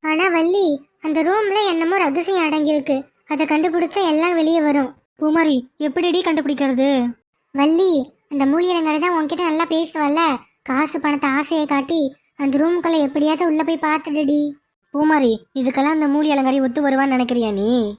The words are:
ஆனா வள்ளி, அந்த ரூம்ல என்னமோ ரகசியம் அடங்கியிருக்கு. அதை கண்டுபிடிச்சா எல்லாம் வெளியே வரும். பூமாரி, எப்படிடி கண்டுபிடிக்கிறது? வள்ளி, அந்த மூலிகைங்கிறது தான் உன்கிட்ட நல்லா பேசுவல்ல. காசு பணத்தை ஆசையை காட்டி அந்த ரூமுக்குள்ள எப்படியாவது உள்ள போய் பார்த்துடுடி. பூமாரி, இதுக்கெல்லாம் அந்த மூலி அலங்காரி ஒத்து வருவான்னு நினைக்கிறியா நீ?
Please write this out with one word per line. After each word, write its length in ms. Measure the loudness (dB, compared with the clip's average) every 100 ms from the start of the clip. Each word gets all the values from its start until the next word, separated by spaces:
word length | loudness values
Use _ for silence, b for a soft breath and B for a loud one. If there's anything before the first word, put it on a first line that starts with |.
ஆனா 240 | -4 0 0
வள்ளி, 360 | 2 2 2 0 -2 -6 _
அந்த 180 | -4 -2
ரூம்ல 380 | 0 0 0 0 0
என்னமோ 280 | 0 0 0
ரகசியம் 500 | 0 -2 -2 0 0
அடங்கியிருக்கு. 500 | 0 0 0 -2 -4 -6 _ -6
அதை 160 | -4 0
கண்டுபிடிச்சா 580 | 0 0 0 -2 -2 0
எல்லாம் 320 | 0 0 0
வெளியே 220 | 2 2
வரும். 320 | 2 0 -2 -6 _ -4
பூமாரி, 400 | 0 2 2 0 -4 -6
எப்படிடி 420 | -4 -2 0 0
கண்டுபிடிக்கிறது? 680 | 0 -2 -2 -2 0 0 2 0 -2 -6 _ _ _ 0
வள்ளி, 360 | 2 2 2 0 -2 _ -8
அந்த 140 | -2 2
மூலிகைங்கிறது 580 | 2 2 0 0 0 0
தான் 120 | 0
உன்கிட்ட 260 | -2 -2
நல்லா 240 | -2 -2 0
பேசுவல்ல. 540 | -2 -2 -2 0 2 0 -2 b b
காசு 340 | -6 -2 -2 -2
பணத்தை 300 | -2 0 0
ஆசையை 360 | -2 -2 -2 0
காட்டி 360 | -2 0 -2 -2 -6 b -4
அந்த 180 | 0 2
ரூமுக்குள்ள 400 | 2 2 0 2
எப்படியாவது 440 | 0 0 0 2 0
உள்ள 160 | 0
போய் 220 | 0 -2 -2
பார்த்துடுடி. 560 | -2 -2 -2 0 0 -2 -6 _ _ _
பூமாரி, 380 | -2 2 4 2 0 -4 -4
இதுக்கெல்லாம் 400 | -2 0 0 2
அந்த 100 | 2
மூலி 220 | 2 2
அலங்காரி 280 | 2 2 2
ஒத்து 200 | 0 0
வருவான்னு 340 | 0 2 2 0
நினைக்கிறியா 340 | 0 0 -2
நீ? 160 | 0 0 0 -2